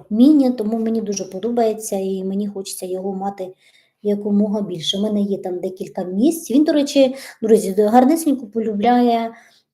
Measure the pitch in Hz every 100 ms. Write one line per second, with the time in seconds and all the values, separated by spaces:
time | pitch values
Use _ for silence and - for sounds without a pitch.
0 | - 214 269 302 254 247 214 226 220 226
1 | 202 196 190 190 220 240 220 214 - 196
2 | 190 190 190 196 208 196 190 - 180 185
3 | 190 196 196 196 185 - _ _ _ _
4 | 208 202 208 202 208 208 180 170 151 196
5 | 208 208 196 196 190 180 185 - 180 -
6 | 180 190 277 330 - 254 311 302 285 277
7 | 262 269 - - 220 214 190 196 208 247
8 | 247 320 302 254 - 226 220 202 226 247
9 | 240 233 226 226 _ _ _